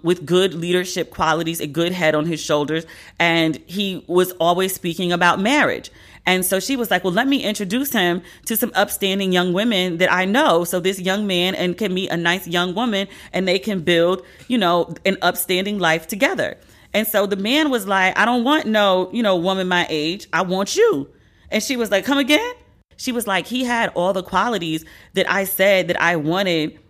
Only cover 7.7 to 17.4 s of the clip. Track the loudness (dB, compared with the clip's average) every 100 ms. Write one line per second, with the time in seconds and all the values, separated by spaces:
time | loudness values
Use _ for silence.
7.7 | -2 -2 0 0 0 -6 -16 -6 -2 -2
8.7 | 0 0 0 -2 0 2 2 2 0 0
9.7 | 0 0 0 2 2 2 2 4 4 2
10.7 | 0 -2 -2 -2 -2 0 0 0 0 -2
11.7 | -2 -2 -2 -2 -2 0 -2 -2 -2 -2
12.7 | -2 -2 -2 -4 -10 -8 -4 0 0 0
13.7 | -4 2 4 4 0 -6 -20 -4 0 2
14.7 | 2 0 -2 -4 0 0 0 -2 -2 -2
15.7 | -2 0 0 -2 0 0 0 -4 -6 -20
16.7 | -20 -6 -4 0 0 0 -2